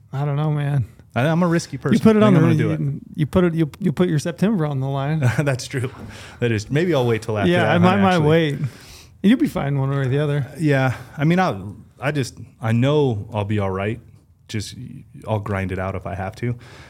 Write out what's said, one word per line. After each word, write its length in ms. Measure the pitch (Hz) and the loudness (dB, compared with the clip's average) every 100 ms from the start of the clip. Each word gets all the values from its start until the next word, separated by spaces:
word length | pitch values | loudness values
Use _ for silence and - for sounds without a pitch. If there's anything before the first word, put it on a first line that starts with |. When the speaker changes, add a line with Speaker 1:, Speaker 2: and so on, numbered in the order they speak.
| - | -12
Speaker 1:
I 140 | 135 147 | -6 -4
don't 100 | 143 | -2
know, 160 | 156 | -2
man. 340 | 147 143 143 104 - - 110 | -2 -2 -2 -4 -8 -8 -2
Speaker 2:
I, 60 | 147 | 0
I'm 140 | 165 | 2
a 60 | 175 | 2
risky 300 | 165 - 135 | 0 -2 -6
person. 160 | 143 - | 0 4
Speaker 1:
You 20 | |
put 140 | 220 214 | 6 6
it 60 | |
Speaker 2:
I 40 | 214 | 6
Speaker 1:
on 60 | |
Speaker 2:
think 80 | 175 | 6
Speaker 1:
the 60 | 165 | 6
Speaker 2:
I'm 100 | 156 | 4
gonna 200 | 156 156 | 2 0
do 60 | |
Speaker 1:
you, 140 | 143 139 | -4 -6
Speaker 2:
it. 40 | - - | -8 -4
Speaker 1:
you 60 | 147 | 0
put 180 | 185 180 | 2 2
it, 80 | 160 | 2
you, 160 | 156 - | -2 -2
you 120 | 185 | -2
put 160 | 139 180 | 0 0
your 100 | 151 | 0
September 460 | - - 190 208 151 | -2 -2 0 0 0
on 140 | 135 | -2
the 60 | 135 | -4
line. 300 | 139 139 156 | -4 -2 0
Speaker 2:
<laughs> 180 | 127 107 | 0 0
That's 280 | 143 127 - | 0 -2 -4
true. 220 | 139 127 - - - - - | -6 -6 -8 -16 -18 -18 -4
That 120 | 120 | 0
is. 180 | 107 107 | 0 0
Maybe 240 | 139 185 | 0 2
I'll 140 | 147 120 | 2 2
wait 140 | 110 | 0
till 160 | - 107 | -2 0
after 120 | 170 | 2
Speaker 1:
Yeah, 80 | 175 | 4
Speaker 2:
that 60 | 165 | 4
Speaker 1:
I 20 | |
Speaker 2:
hunt, 100 | 175 | 4
Speaker 1:
might, 180 | 180 196 | 4 4
might 140 | 190 180 | 4 4
Speaker 2:
actually. 120 | 151 | 4
Speaker 1:
wait. 320 | 165 156 143 139 - - - - - | 4 2 -2 -6 -10 -20 -20 -20 -2
You'll 180 | 196 254 | 2 2
be 80 | 294 | 0
fine 300 | 175 143 139 | -2 -2 -2
one 100 | 135 | 0
way 80 | 139 | -2
or 100 | 131 | 0
the 120 | 143 | 0
other. 260 | 151 143 127 - | 0 -2 -4 -2
Speaker 2:
Yeah, 380 | 156 135 131 - - - | 2 2 2 -2 -8 -2
I 60 | |
mean, 160 | 147 180 | 2 2
I, 220 | 175 98 98 - - - | 0 -2 -8 -14 -20 -8
I 140 | 135 | -4
just, 260 | 147 123 - 107 - | -2 -4 -8 -20 -8
I 140 | 113 | -2
know 560 | 117 135 151 139 104 101 | 2 2 4 2 0 -4
I'll 120 | 107 101 | -4 -2
be 120 | 107 | 0
all 120 | 98 | -2
right. 300 | 95 104 120 - - _ _ - | -2 -4 -6 -10 -20 _ _ -10
Just, 260 | 110 - - 123 - - - - | -8 -8 -12 -16 -18 -20 -14 -6
I'll 140 | 110 | -4
grind 320 | 104 98 92 | -2 -4 -4
it 80 | 92 | -4
out 160 | 92 92 | -6 -6
if 100 | 90 | -8
I 80 | 90 | -8
have 200 | 95 - | -8 -6
to. 200 | 123 120 - - - | -6 -6 -12 -20 -20